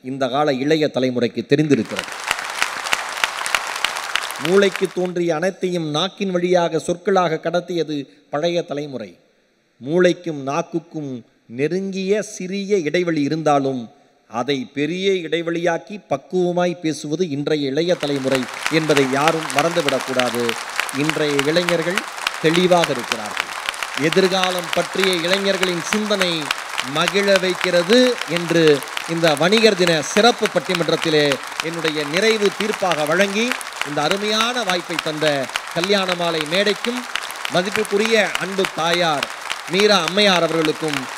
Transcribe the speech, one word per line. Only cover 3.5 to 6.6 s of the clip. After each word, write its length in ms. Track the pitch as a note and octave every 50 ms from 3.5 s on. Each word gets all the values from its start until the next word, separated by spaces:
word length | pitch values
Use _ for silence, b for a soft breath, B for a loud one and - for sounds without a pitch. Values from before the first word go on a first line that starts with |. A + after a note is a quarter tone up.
| - - - - - - - - - - - - - - - - - - C3
மூளைக்கு 420 | D#3 F#3 G3 G3+ G3 F#3+ - G3 F3+ -
தோன்றிய 400 | F#3 F3+ F3+ F3 F3 F3 E3+ D#3+
அனைத்தையும் 600 | D3+ F3 F#3+ F#3 - G3 F#3 F3 F3 D#3+ D3+ D3
நாக்கின் 360 | D3+ F3 F#3+ - - G3+ F#3+
வழியாக 480 | F3+ F3+ F3 F3+ F3+ F3